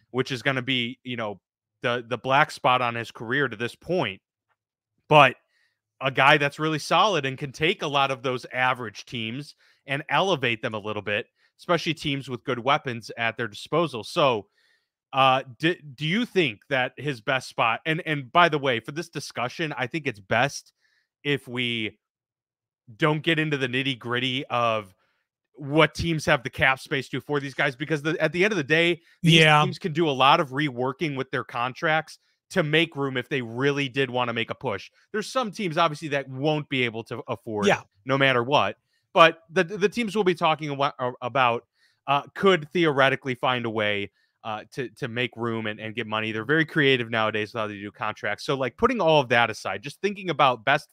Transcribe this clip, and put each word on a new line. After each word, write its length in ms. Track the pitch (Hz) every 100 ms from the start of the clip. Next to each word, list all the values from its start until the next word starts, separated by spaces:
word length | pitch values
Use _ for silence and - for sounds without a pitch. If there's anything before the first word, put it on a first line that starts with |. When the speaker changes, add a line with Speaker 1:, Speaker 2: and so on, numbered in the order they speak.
| _
Speaker 1:
which 200 | 123 127
is 100 | 127
gonna 200 | 139 131
be, 360 | 120 127 117 131
you 140 | 127 117
know, 220 | 107 98 _ _ _ _
the, 220 | 123 123 113
the 100 | 117
black 340 | 131 139 151
spot 300 | - 131 127
on 140 | 120 117
his 160 | 113
career 360 | - 113 135 131
to 80 | 107
this 200 | 117 -
point. 460 | - 180 117 98 _ _ _ _ _ _ _ _ _
But 300 | 151 131 - _ _ _ _ _ _
a 100 | 135
guy 260 | 131 135 151
that's 220 | 143 -
really 200 | 156 151
solid 460 | - 170 214 170 135
and 120 | 131
can 140 | 143
take 300 | - 160 208
a 60 | 160
lot 240 | 139 135
of 100 | 127
those 240 | 131 127 -
average 540 | 127 127 127 110 - -
teams 500 | 123 110 127 147 _ _ _ -
and 180 | 139 151
elevate 520 | 147 196 151 127 113
them 120 | 123
a 60 | 110
little 220 | 104 104
bit, 260 | 98 104 - _ _ _
especially 360 | - 165 170
teams 360 | 151 151 139 131
with 140 | 123
good 160 | - 120
weapons 520 | 120 151 139 117 - -
at 200 | 113 113
their 100 | 113
disposal. 560 | 101 - 156 165 117
So, 440 | - 180 139 110 - _ _ _ _ _ _
uh, 300 | 135 135 131 131 117
do, 180 | 160 175 147 127
do 100 | 156
you 200 | 208 247
think 360 | 190 143 101 _
that 240 | 135 131 -
his 240 | 143 120
best 280 | 143 131 -
spot, 320 | - 117 117 160
and, 160 | 160 160
and 260 | 147 120
by 180 | 175 170
the 100 | 151
way, 200 | 135 117
for 120 | -
this 180 | 147 165
discussion, 640 | 147 - - 123 - 156 123
I 120 | 127
think 180 | 165 143
it's 140 | 104
best 540 | - 113 143 - - _ _ _ _ _
if 240 | 147 139 127
we 500 | 123 120 117 104 - _ _ _ _ _ _ _ _ - 107
don't 280 | 156 156
get 160 | 165 156
into 180 | 156 143
the 100 | 131
nitty-gritty 800 | 127 135 120 120 120 131 127 143
of 460 | 120 117 110 98 _ _ _ _ _ _
what 420 | 123 139 156 156 -
teams 300 | 170 160 -
have 180 | 147
the 60 | 123
cap 300 | - 139 131
space 300 | - 147 -
to 100 | 131
for 200 | - 147
these 160 | 139 131
guys, 200 | 147 123
because 280 | 151 156
the, 120 | 151 160
at 100 | 156
the 120 | 170 202
end 80 |
of 40 | 196
the 60 |
day, 380 | 139 160 170 165 _ _
these 160 | 165 165
Speaker 2:
Yeah. 240 | 156 151
Speaker 1:
teams 160 | 151 -
can 120 | 185
do 160 | 147 160
a 40 |
lot 280 | 131 135 165
of 120 | 139
reworking 640 | 135 151 120 127 135 156 131
with 140 | 131
their 120 | 131
contracts 760 | - 120 123 123 165 156 156 - _ _ _
to 120 | 196
make 320 | 151 156 165 139
room 220 | 139 131
if 120 | -
they 120 | 139
really 480 | 117 117 139 143 135
did 200 | 123 131
wanna 240 | 123 120
make 160 | 117 113
a 60 | -
push. 340 | 127 98 - _ _
There's 160 | 214 -
some 240 | 262 226
teams, 260 | 170 190 156
obviously, 300 | 165 147 160
that 200 | 139 135
won't 400 | 131 151 151 143
be 140 | 135
able 200 | 120 113 -
to 160 | 117 -
afford 400 | 117 120 104 101
Speaker 2:
Yeah. 140 | - - _ 131
Speaker 1:
no 120 | 135
matter 260 | 135 123
what. 340 | 120 143 98 - _ _ _
But 280 | 190 165 165 _
the, 140 | 165
the 260 | 170 202 196
teams 260 | 240 220 208
we'll 80 |
be 100 | 185
talking 420 | 165 170 151 151 139
wa-, 160 | 143 - 127 123
about, 460 | 123 131 123 117 - _ _ _ -
uh, 160 | 139 131 -
could 340 | 196 175 147
theoretically 640 | 180 160 139 135 131 139 123
find 300 | 135 123 117
a 40 |
way, 420 | 110 104 101 101 _ _ _ 113
uh, 180 | 107 -
to, 160 | - 123
to 180 | 110 127
make 260 | 117 127 -
room 320 | 117 113 110
and, 140 | 107
and 120 | 110
get 140 | 110 107
money. 240 | 107 110
They're 140 | 110 110
very 200 | 160 156
creative 440 | 160 139 131 113
nowadays 440 | 117 110 107 107
with 60 | 117
how 80 | 107
they 100 | 101
do 140 | 101
contracts. 540 | - 110 104 107 104 -
So, 100 | 135
like, 220 | 127 -
putting 240 | 240 240
all 180 | 160 156
of 80 | 120
that 200 | 120 113
aside, 340 | 107 104 101
just 160 | 143 -
thinking 280 | 202 202 185
about 340 | 151 135 123
best 240 | 120 151 -